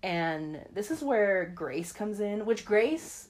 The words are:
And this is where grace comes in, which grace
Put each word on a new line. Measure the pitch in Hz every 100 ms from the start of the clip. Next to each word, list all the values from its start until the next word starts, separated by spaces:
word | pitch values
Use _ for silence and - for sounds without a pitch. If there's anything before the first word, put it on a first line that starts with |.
And | 190 170 165 160 156 151 -
this | - 208
is | 320
where | 285 233 202 190 170 175
grace | 151 135 170
comes | - 214 202
in, | 208 208 214
which | 220 -
grace | 208 247 320 - -